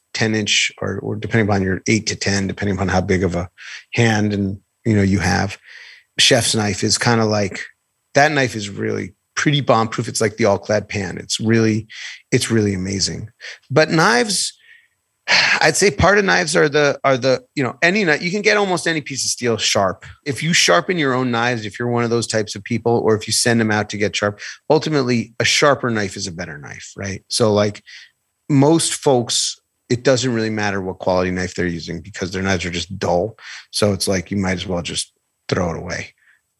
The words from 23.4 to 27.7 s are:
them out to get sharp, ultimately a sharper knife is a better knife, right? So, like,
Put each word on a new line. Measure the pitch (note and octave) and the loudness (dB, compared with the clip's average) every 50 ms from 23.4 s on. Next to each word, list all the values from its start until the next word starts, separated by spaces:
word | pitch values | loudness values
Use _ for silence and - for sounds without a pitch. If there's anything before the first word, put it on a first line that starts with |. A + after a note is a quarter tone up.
| - B2 A#2 A#2 | 2 4 4 4
them | A2 G#2+ | 4 2
out | G#2+ G#2+ G#2 - | 2 0 -2 -2
to | - | -4
get | G2+ G#2 G2 - | -4 -4 -2 -2
sharp, | - G#2 G#2 G#2 - - - - - _ - | 0 -2 -2 -2 -4 -12 -16 -16 -16 _ 2
ultimately | D3 D#3 - D#3+ D#3 C#3+ B2+ B2 B2 A#2 G#2+ - - - | 2 2 4 2 0 0 2 2 0 0 -2 -4 -6 -2
a | A#2+ | 0
sharper | - - - D#3 D3 C3+ - - A#2+ | 0 2 4 4 4 4 2 0 -2
knife | A2+ G#2+ G2+ F#2+ - | -2 -2 -2 -4 -6
is | G#2 G2 | -8 -8
a | G2 | -8
better | E2 F2 F2 D#2+ D2+ | -8 -8 -10 -10 -12
knife, | D2 C#2 - G2+ G2 - - - | -14 -16 -16 -16 -16 -18 -16 -12
right? | - G2 G2 F#2+ - - _ | -10 -8 -8 -8 -10 -8 _
So, | - - A#2+ G#2+ G#2 | 0 2 2 4 4
like, | G#2 G#2 G#2 | 4 2 0